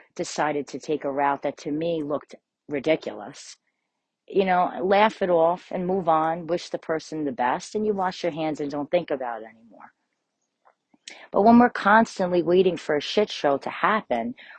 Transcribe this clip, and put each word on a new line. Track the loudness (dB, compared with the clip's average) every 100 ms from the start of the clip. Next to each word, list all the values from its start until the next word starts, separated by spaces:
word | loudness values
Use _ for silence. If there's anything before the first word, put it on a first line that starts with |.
| -18
decided | -10 -8 -2 0 0 -4
to | -10
take | -6 -4
a | -4
route | 0 0 0
that | -4 -6
to | -6
me | -4 -2 -4
looked | -4 -6 -8 -20 _ _ -8
ridiculous. | -6 0 -2 -2 -12 -14 -16 -20 -20 _ _ _ _ _ _ _
You | 0
know, | 2 2 0 -2
laugh | 2 4 4 2
it | 2
off | 4 4 2 -6
and | -6 -2
move | -2 2
on, | 2 2 -4 -4
wish | -6 -4
the | -10
person | -4 -6 -4 -6
the | -4
best, | -2 0 -2 -4
and | -4 -2
you |
wash | -2 -2 -2
your | -4
hands | -2 -4 -4
and | -6
don't | -6 -2
think | -2 -2
about | -6 -6 -10
it | -12
anymore. | -20 -20 -20 -20 _ _ _ _ _ _ _ _ _ _ _ -20 -20 -6
But | 2
when | 6 8
we're | 6
constantly | 2 4 4 4 -2 0 0
waiting | 2 4 4 0
for | -2 -2
a |
shit | 0 0 0
show | 0 0 0
to | -2
happen, | -2 0 0 -2 -4 -4 -8 -16